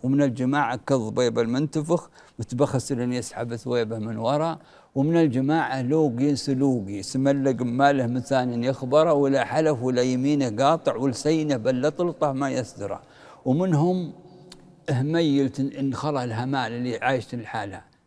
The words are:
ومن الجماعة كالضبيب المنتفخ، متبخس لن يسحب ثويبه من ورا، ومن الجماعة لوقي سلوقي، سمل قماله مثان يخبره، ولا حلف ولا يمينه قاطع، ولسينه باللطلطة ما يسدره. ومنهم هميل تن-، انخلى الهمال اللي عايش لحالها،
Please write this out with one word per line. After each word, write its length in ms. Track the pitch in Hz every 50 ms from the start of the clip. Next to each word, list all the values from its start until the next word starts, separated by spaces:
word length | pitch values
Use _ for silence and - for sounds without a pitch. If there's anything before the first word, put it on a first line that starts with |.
| -
ومن 200 | 127 139 143 143
الجماعة 580 | 135 113 123 127 127 139 147 139 117 127 - -
كالضبيب 520 | - 139 127 110 110 110 123 127 117 113 123
المنتفخ، 720 | 117 113 123 143 156 147 - 156 147 160 170 185 - - - - - - _ -
متبخس 540 | 113 - 127 120 147 139 - 123 - - 139
لن 200 | 117 123 123 127
يسحب 440 | 123 - - - 127 120 117 117
ثويبه 420 | 113 - 127 123 120 113 107 117 110
من 180 | 107 113 110
ورا، 420 | 110 113 120 143 151 160 165 160 - - - - - - _ -
ومن 220 | 135 139 156 170
الجماعة 640 | 170 165 147 113 131 131 139 160 165 139 120 135 135 123
لوقي 540 | 123 151 160 156 139 117 120 139 147 143
سلوقي، 680 | 123 - 143 139 127 139 139 131 117 98 95 101 98 -
سمل 540 | - - 131 135 139 139 139 135 135 127
قماله 500 | 117 127 120 120 131 139 143 143 135 127
مثان 580 | 117 123 127 123 - 139 127 123 127 120 117 120
يخبره، 480 | 131 131 - 135 123 139 156 160 170 151
ولا 320 | 143 143 135 139 131 117
حلف 380 | 107 120 156 160 156 147 113 123
ولا 200 | 131 127 123 123
يمينه 600 | 127 127 127 131 143 147 143 135 120 104 110 135
قاطع، 320 | 147 165 160 - 139 104
ولسينه 600 | 110 131 139 120 - - 151 165 160 156 151 139
باللطلطة 760 | 117 107 131 127 123 131 151 - - 175 175 156 - 151 143 135
ما 180 | 131 143 135
يسدره. 520 | 127 127 117 - - - 104 98 98 - - - - - - - - - -
ومنهم 680 | 131 131 165 185 190 160 143 160 180 180 185 175 - - - - - - - - - - - - - - - _ -
هميل 580 | 139 123 135 151 160 170 165 151 139 143 135 131
تن-، 280 | 135 139 135 139 - 135
انخلى 460 | 139 135 127 - 143 156 147 135 123
الهمال 480 | 120 110 117 123 131 139 135 120 113 117
اللي 240 | 120 123 127 117
عايش 380 | - - 127 135 123 - - 127
لحالها، 500 | 120 110 - - 113 101 98 98 104 - - _ _ _